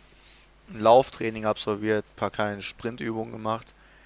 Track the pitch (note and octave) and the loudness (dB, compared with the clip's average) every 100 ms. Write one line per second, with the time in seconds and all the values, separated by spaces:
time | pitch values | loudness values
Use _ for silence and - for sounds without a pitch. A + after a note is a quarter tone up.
0 | - - - - - - - A#2 A2 B2 | -20 -20 -20 -20 -20 -20 -18 2 8 8
1 | C3 - A2+ A2 G#2+ G#2 - G#2 G#2+ G#2+ | 6 -2 -6 -2 -2 -2 -2 -2 0 0
2 | - - G2+ - G#2 G2+ F#2+ - A2+ B2 | -2 -6 -4 -2 -4 -4 -8 -8 -10 -6
3 | A#2 A2+ A2+ A2+ A2 A2+ A2+ - - - | -6 -6 -8 -8 -4 -4 -8 -20 -20 -20